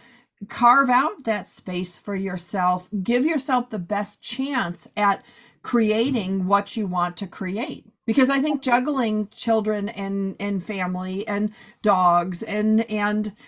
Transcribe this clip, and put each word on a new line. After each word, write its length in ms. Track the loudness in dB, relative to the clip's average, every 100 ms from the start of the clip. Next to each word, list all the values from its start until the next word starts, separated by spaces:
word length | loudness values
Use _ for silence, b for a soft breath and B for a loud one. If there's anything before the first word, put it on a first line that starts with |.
| B B B _ -14
carve 420 | 2 6 6 6
out 340 | 4 2 -2 -4
that 220 | -4 -4
space 500 | -10 -6 -6 -4 -6
for 180 | -6 -4
yourself. 760 | -4 -4 -4 0 2 0 -2 -4
Give 220 | 0 2 2
yourself 440 | 0 0 -2 -2
the 100 | -6
best 420 | -4 -4 -4 -8
chance 640 | -8 -6 -4 -2 -4 -6 -10 0
at 280 | 2 0 b b b b
creating 840 | -2 2 4 2 2 0 0 -2 2
what 300 | 2 0 -4
you 100 | -2
want 300 | -2 -2 -4
to 100 | -12
create. 580 | -8 -6 -4 -6 -10 -16 _ -2
Because 240 | 2 4
I 100 | 2
think 220 | 0 -2
juggling 640 | 2 2 2 0 0 -2 -4
children 600 | -4 0 2 2 -2 -4
and, 460 | -6 -4 -2 -4 -4
and 240 | -4 -4
family 640 | -4 -4 -4 -4 -4 -6 -4
and 240 | -2 -2 B B B
dogs 580 | 2 4 6 4 2 -4
and, 480 | -4 0 2 2 2
and, 440 | 0 0 0 -2 B